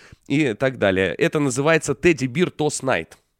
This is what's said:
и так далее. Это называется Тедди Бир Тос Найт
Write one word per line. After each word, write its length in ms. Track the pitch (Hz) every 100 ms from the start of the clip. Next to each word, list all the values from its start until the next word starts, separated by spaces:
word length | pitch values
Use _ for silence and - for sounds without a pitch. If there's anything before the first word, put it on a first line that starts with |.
| - - -
и 260 | 147 143
так 240 | 101 135 120
далее. 380 | 101 92 92 -
Это 240 | 165 156
называется 560 | 139 117 147 160 - 135
Тедди 300 | 175 143 131
Бир 240 | 147 165
Тос 320 | - 151 -
Найт 340 | 131 92 80 - _